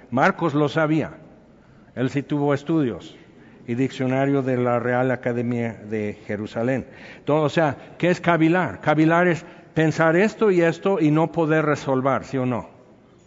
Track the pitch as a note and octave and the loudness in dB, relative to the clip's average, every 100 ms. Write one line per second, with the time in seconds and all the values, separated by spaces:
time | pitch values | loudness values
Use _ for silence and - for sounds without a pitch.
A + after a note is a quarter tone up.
0 | - B2 E3 G3 G3+ D3 D3 C#3+ D3+ D#3 | -6 2 2 2 -2 0 0 0 0 0
1 | G2+ - - - - - - - - - | -2 -8 -20 -20 -20 -20 -20 -20 -14 -6
2 | B2+ C#3+ C3+ D3 C#3+ C#3 C#3+ E3 C3+ F2+ | -4 -4 -4 -2 0 0 0 0 0 -4
3 | - - - - - - - A#2+ C3 - | -10 -20 -20 -20 -20 -16 -8 -2 -2 -2
4 | B2+ C3 C#3 C#3 B2+ B2+ B2 A#2+ A2+ B2 | -2 0 0 0 0 0 0 0 0 0
5 | C3 A#2+ B2+ A#2+ A#2 A#2+ A#2 A2+ G#2+ A2 | 0 -2 -2 -4 -2 -4 -4 -8 -8 -6
6 | G#2 G#2 - G#2+ G#2 - A#2 C3 F#2 - | -6 -8 -8 -8 -6 -4 -2 -2 -6 -16
7 | - - - D3 D3 F3 D#3 B2+ - - | -20 -10 -2 0 0 2 0 -2 -10 -4
8 | E3+ F3 - E3+ D#3+ F3+ D#3+ F2 - D3+ | 0 0 2 2 4 2 0 -2 0 2
9 | D#3+ E3 F3+ E3 - - - - D#3+ D3+ | 4 4 2 0 -4 -20 -8 0 2 4
10 | E3 E3 G#3+ G#3 A3 F#3 E3+ E3 G3 G3 | 4 4 2 2 2 4 2 2 0 2
11 | D#3 D3+ D#3+ E3 D#3 D#3 D3 C#3+ - C3 | 2 2 0 0 0 2 2 -2 0 0
12 | C3 B2+ - C3+ B2+ A#2+ - - - - | 2 0 -2 -4 -2 -4 -6 -16 -20 -20
13 | _ _ | _ _